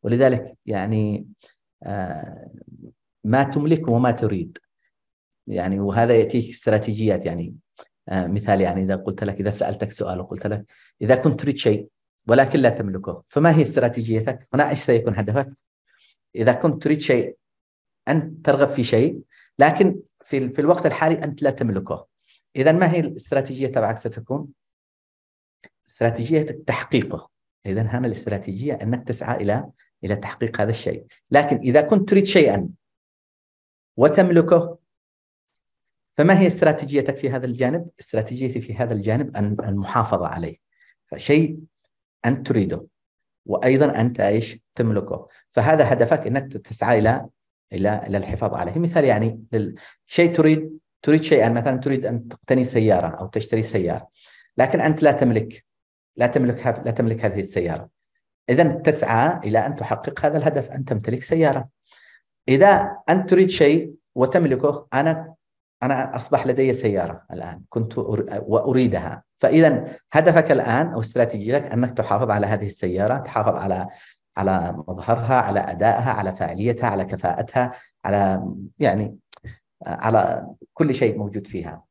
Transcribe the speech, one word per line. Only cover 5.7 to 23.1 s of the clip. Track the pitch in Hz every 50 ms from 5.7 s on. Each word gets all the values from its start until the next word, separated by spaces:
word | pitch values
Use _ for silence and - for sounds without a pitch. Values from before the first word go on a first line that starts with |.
| 98 98
وهذا | 101 101 98 117 117 120 120
يأتيك | 113 - - - 123 117 117
استراتيجيات، | - - - - 107 107 107 117 107 107 110 107 95 92 -
يعني، | - 85 87 85 87 - - _ _ _ - - _ _ _ _ -
آه، | 95 95 90
مثال، | 85 98 104 - 107 98 95
يعني، | 92 87 87 95 95
إذا | 95 95
قلت | 92 - 104 92 - 107
لك، | 101 98 -
إذا | 98 104
سألتك | 101 - - - 110 - 104 110
سؤال | - - 101 92 92 90
وقلت | 92 - 92 92 -
لك: | 104 104 104 101 _ _ _ _ _ _ _
"إذا | - 107 131
كنت | 127 - 156 120 -
تريد | - 143 135
شيء | 139 - 117 104 - - _ _ _ _ _ _ _ _
ولكن | 113 117 127 135 131 - 139
لا | 131 117
تملكه، | - - 107 98 92 92 - 98 85 - _
فما | _ - 143 156 165 156
هي | 156
استراتيجيتك؟ | 143 110 - 135 123 117 120 123 113 113 110 110 110 123 131 - _ _ -
هنا | 135 147 -
إيش | 147 -
سيكون | - - 123 113 - 120 101
هدفك؟" | 101 101 101 107 139 135 139 - _ _ _ _ _ _ _ _ _ _ _ _ _ _ _ _
إذا | 117 110 127 123
كنت | - - 165 147 - -
تريد | 151 151 147
شيء، | - - 131 120 98 - - _ _ _ _ _ _ _ _ _ _ _ _ _ _
أنت | - 151 160 156 160 - - -
ترغب | 156 135 135 143 139
في | - 131 120
شيء، | - - 110 127 160 - - - _ _ _ _ _ _ -
لكن | 143 156 160 - 196 185 190 - - _ _ _ _
في | _ -
ال-، | 135 131 123 135
في | -
الوقت | 143 160 175 - -
الحالي | 151 - - 160 160 165 147 151
أنت | 147 139 - 147
لا | 139
تملكه، | 135 - 131 113 98 95 95 - 78 - - _ _ _ _ _ _ _ _ _ _
إذا | 127 135 156
ما | 160 180 190 165
هي | 170 175
الاستراتيجية | 156 143